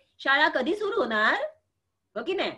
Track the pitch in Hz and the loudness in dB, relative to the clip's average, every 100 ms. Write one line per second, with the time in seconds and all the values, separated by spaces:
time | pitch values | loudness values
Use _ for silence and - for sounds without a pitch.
0 | _ - 269 277 311 302 247 415 415 453 | _ -4 2 4 4 2 -2 -2 -2 -2
1 | 233 220 220 392 605 - _ _ _ _ | 0 2 2 0 -4 -10 _ _ _ _
2 | _ 208 330 381 220 | _ -8 -4 -2 -4